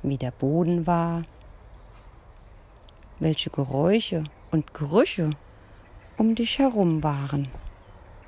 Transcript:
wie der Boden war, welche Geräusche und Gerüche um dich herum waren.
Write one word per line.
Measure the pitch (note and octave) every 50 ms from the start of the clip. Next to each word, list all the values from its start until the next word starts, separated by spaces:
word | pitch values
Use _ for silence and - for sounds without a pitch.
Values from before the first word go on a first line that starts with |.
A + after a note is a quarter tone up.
wie | - C#3 C#3
der | B2+ C3 B2
Boden | - - - C3+ D3+ E3 F3+ E3 F3 E3+ D#3+
war, | E3+ F3 E3+ E3 E3+ E3+ E3+ E3 - - - - - - - - - - - - - - - - - - - - - - - - - - - - - - - - - - - - - - -
welche | D#3+ D#3+ D#3 - - -
Geräusche | - - C#3 B2+ C3 C3+ D3+ F3 G3+ A3+ A3 - F#3 D#3+ D#3 D3 - - - -
und | - D#3+ D3+ - -
Gerüche | - D3+ C#3+ D#3 G#3+ D4+ - - - E3 D3+ D3+ - - - - - - - - - - - - - - - -
um | - A3 A3+ A3+
dich | A3+ A#3 A#3 -
herum | - C4+ C4+ A#3+ G#3+ F#3+ E3+ D#3+ D#3 D3+
waren. | D3+ C#3+ C#3 C#3 C3+ C#3+ C#3+ C#3 C3 - - - - - - - - - - - - - - -